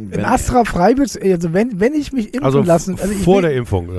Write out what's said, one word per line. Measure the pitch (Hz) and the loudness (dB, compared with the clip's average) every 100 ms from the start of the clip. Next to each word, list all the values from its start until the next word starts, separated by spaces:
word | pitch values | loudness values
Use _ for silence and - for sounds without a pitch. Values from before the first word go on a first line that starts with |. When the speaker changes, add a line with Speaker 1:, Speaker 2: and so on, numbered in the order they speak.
| 104 | -8
Speaker 1:
Ein | |
Speaker 2:
wenn | - 208 | -4 0
Speaker 1:
Astra | 247 - 247 | 0 2 0
Freibier, | 226 175 190 269 269 - 190 | 0 2 2 2 0 -2 0
also | 175 175 | 0 0
wenn, | 180 240 185 | 0 -2 0
wenn | 226 | 0
ich | 302 277 | 0 -4
mich | 269 214 | -4 -4
impfen | 247 - | -2 0
Speaker 3:
Also | 135 | 2
Speaker 1:
lassen, | 175 165 185 180 | 4 2 0 -4
Speaker 3:
f-, | |
Speaker 1:
also | 196 | -4
ich | 208 | 0
Speaker 3:
vor | 175 190 | 2 4
Speaker 1:
bin, | 170 | 4
Speaker 3:
der | 131 | 0
Impfung | 120 95 | 0 -2
Speaker 1:
also | 85 | -2